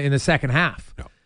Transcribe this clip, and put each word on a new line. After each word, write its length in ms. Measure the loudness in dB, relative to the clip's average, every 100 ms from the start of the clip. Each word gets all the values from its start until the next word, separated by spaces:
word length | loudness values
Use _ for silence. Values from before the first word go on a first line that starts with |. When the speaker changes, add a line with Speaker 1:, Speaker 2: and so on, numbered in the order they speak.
Speaker 1:
in 100 | 2
the 60 | 2
second 320 | 2 2 2
half. 440 | 0 0 -4 -14 -16
Speaker 2:
Yeah. 60 | -18 _